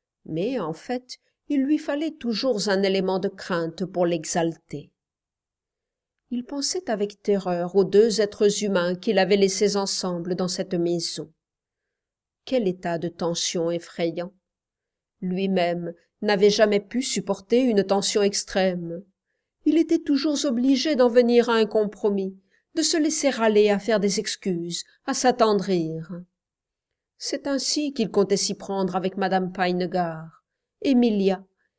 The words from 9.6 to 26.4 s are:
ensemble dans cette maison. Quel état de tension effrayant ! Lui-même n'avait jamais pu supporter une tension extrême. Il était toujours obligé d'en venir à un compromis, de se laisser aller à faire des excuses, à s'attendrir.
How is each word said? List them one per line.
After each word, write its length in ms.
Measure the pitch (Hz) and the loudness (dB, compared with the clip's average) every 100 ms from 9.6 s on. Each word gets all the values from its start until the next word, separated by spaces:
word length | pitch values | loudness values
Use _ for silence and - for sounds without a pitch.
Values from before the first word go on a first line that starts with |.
| 208 196 | 0 0
ensemble 580 | 196 - 185 175 175 | -2 -4 -4 -6 -4
dans 140 | 180 180 | -4 -4
cette 260 | 180 190 | -4 -4
maison. 560 | 175 170 170 170 - 156 _ _ _ _ _ _ _ _ _ _ _ - | -2 0 0 -4 -8 -12 _ _ _ _ _ _ _ _ _ _ _ -4
Quel 200 | 247 190 | 0 0
état 300 | 180 180 170 | -2 -4 -4
de 120 | 170 | -4
tension 640 | - 170 170 - 185 170 | -4 -4 -2 -4 -2 -2
effrayant ! 640 | 170 - - 170 160 180 - _ _ _ _ _ _ _ _ | -4 -8 -4 -4 -4 -10 -14 _ _ _ _ _ _ _ _
Lui-même 720 | 185 185 190 190 175 175 170 - _ _ | -6 -2 0 2 0 -2 -6 -12 _ _
n'avait 280 | 208 202 208 | -2 4 4
jamais 300 | 208 214 202 | 6 4 2
pu 220 | 202 240 | -2 -6
supporter 580 | 269 208 190 190 - 240 | -4 -4 -4 -6 0 2
une 240 | 262 202 | 4 2
tension 380 | 196 196 196 214 | 2 0 0 2
extrême. 840 | 202 196 - 196 190 180 170 170 - _ _ _ _ _ 302 | 2 0 -4 0 0 -2 -6 -10 -12 _ _ _ _ _ 0
Il 100 | 320 | 2
était 220 | 320 330 | 2 0
toujours 440 | 330 277 311 285 294 | 0 0 0 0 0
obligé 500 | 240 262 262 320 262 | 0 2 2 2 4
d'en 120 | 247 | 6
venir 420 | 233 233 240 233 | 6 6 4 4
à 40 | |
un 120 | 226 214 | 2 2
compromis, 720 | 220 208 - 208 202 190 190 _ _ _ 320 | 0 -2 -2 -2 0 -4 -8 _ _ _ -4
de 60 | |
se 140 | 302 339 | 0 0
laisser 320 | 302 - 277 | 0 0 0
aller 400 | 233 226 208 208 | 2 4 6 4
à 100 | 202 | 2
faire 180 | 208 214 | 0 0
des 220 | 196 202 | 2 -2
excuses, 640 | 208 - 202 170 170 170 - _ | -4 -6 -4 -4 -4 -8 -12 _
à 80 | - | -6
s'attendrir. 1120 | 262 262 240 220 208 190 180 160 160 165 175 180 _ | 0 2 4 4 2 0 0 -2 -6 -10 -14 -14 _